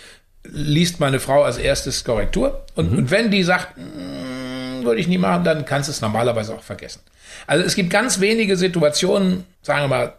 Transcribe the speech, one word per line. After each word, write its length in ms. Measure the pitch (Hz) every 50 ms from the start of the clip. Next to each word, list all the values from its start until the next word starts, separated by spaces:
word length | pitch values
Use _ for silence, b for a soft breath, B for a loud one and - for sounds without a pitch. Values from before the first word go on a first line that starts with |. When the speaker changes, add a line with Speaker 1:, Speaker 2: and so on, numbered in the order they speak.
| B B B B B B _ - -
Speaker 1:
liest 560 | - - - 147 151 147 156 175 170 - -
meine 220 | 151 139 135 127
Frau 240 | - - 135 143 143
als 120 | 127 120
erstes 460 | 120 - 131 139 - - 139 123 - -
Korrektur. 640 | - 120 110 101 - - 185 247 277 - - - - -
Und, 160 | - 160 85
Speaker 2:
Mhm. 80 | 98 151
Speaker 1:
und 120 | 139 127 170
wenn 180 | 202 233 226
die 140 | 190 202 180
sagt, 340 | 165 180 175 - - - -
„Mm, 1040 | - - - - - - - - 262 262 254 262 262 254 254 262 262 262 262 262 247
würde 160 | 240 233 220
ich 60 | 175
nie 120 | 170 180 185
machen“, 260 | 185 196 180 170 175
dann 200 | 170 160 156 139
kannst 240 | - 139 139 139 147
du 40 | 139
es 80 | -
normalerweise 520 | - 107 107 110 120 123 113 113 107 104 110
auch 120 | 110 -
vergessen. 360 | - - - - - - - - _ B B B B B B B
Also 180 | B 139 156 180
es 120 | 180 -
gibt 140 | - 196 175
ganz 280 | 185 202 226 254 190 196
wenige 380 | 185 208 220 226 226 190 196
Situationen, 880 | 180 185 185 170 175 156 151 143 - - 180 202 202 196 185 185 185 185 - _ _ -
sagen 220 | - 143 143 147
wir 40 | 135
mal 240 | 135 127 123 117 -